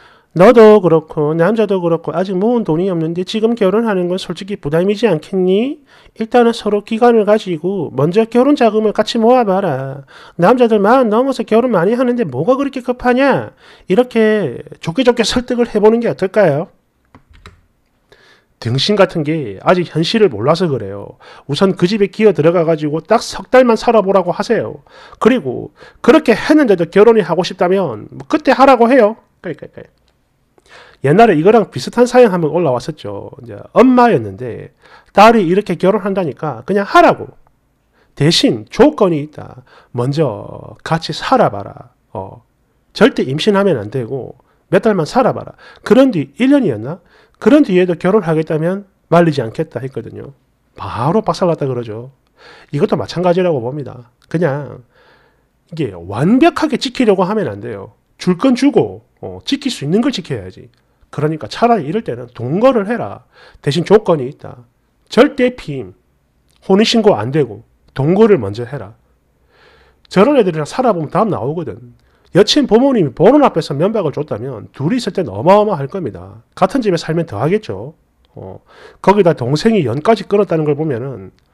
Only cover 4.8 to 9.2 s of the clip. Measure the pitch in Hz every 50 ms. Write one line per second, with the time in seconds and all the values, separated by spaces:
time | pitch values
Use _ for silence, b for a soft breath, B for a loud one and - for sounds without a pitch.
4.8 | 180 202 214 202 247 214 165 151 - - 196 190 180 185 190 208 240 277 320 -
5.8 | b b b b b b b - 220 220 - 247 233 233 233 - - 208 208 208
6.8 | 208 - 226 214 247 240 233 220 202 202 214 220 - 185 170 151 - 185 202 190
7.8 | 143 117 113 127 143 170 175 220 226 220 - 240 262 285 294 - 247 214 202 220
8.8 | 220 208 - - 214 - - 233